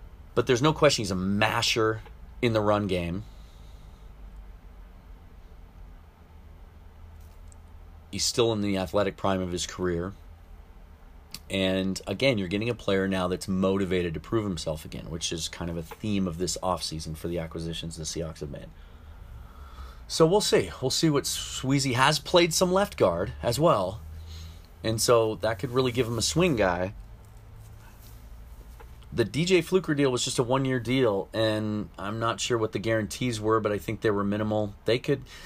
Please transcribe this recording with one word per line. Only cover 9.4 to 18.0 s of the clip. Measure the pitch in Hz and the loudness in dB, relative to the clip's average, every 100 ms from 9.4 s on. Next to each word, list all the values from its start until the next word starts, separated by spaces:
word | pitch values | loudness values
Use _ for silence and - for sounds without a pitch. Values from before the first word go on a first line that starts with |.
of | 90 | 0
his | 87 - | -4 -6
career. | - 90 85 90 101 - - - - - - - - - - - - - | -2 -2 0 -4 -8 -18 -20 -20 -20 -20 -20 -20 -20 -20 -20 -18 -16 -4
And | 98 95 95 95 92 - | 2 2 2 0 -4 -4
again, | 98 135 110 | 2 2 2
you're | 90 | 0
getting | 101 117 | 0 -2
a | |
player | 117 - 98 95 | -2 2 2 2
now | 95 90 | 2 0
that's | 90 - | -2 -2
motivated | 95 95 98 92 92 87 | 2 2 2 2 0 0
to | 80 | -4
prove | - 113 | -2 -2
himself | 104 82 82 78 | 0 -2 -4 -6
again, | - - - | -6 -12 -8
which | 82 - | -6 -4
is | 85 - | -4 -6
kind | - 85 | -6 -6
of | 85 | -6
a | |
theme | 80 - 107 101 92 | -8 -8 -2 0 0
of | 82 | -2
this | 90 - | -4 -2
offseason | 92 85 - 78 80 76 | 0 0 -2 -6 -8 -8
for | 85 | -4
the | 85 | -4
acquisitions | 82 85 82 80 85 | -4 -6 -6 -6 -8
the | 80 | -8